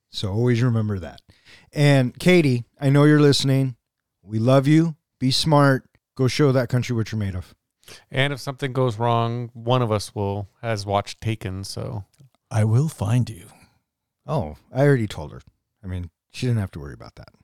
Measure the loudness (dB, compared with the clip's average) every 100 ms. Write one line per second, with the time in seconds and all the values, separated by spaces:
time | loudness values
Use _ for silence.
0 | _ -10 -6 -2 0 2 0 0 -2 -6
1 | -10 -16 _ _ _ -20 _ 0 4 4
2 | 2 0 2 4 4 0 -4 _ 2 4
3 | 6 6 6 4 2 0 -2 -6 _ _
4 | _ _ -8 -2 2 4 4 4 4 -2
5 | _ _ -2 0 2 4 4 2 -2 _
6 | _ -2 -2 2 2 2 0 -2 -2 -4
7 | -4 -4 -6 -6 -10 _ _ _ -20 -20
8 | _ -2 -2 -2 -8 -8 -6 0 -2 0
9 | 0 0 0 -4 -8 -8 -2 0 2 -2
10 | -2 -6 -4 -6 -8 _ -6 -6 -2 -2
11 | -2 -6 -6 -6 -8 -10 -10 -10 -10 -10
12 | -12 _ -20 _ _ -2 2 2 0 -4
13 | -2 -2 -2 -6 -20 -20 _ _ _ _
14 | _ _ -8 -6 -6 -10 _ 0 2 2
15 | -2 -8 -14 -16 -20 _ _ _ -10 -10
16 | -10 -16 _ -8 -2 -2 -4 -8 -14 -16
17 | -20 -20 -20 _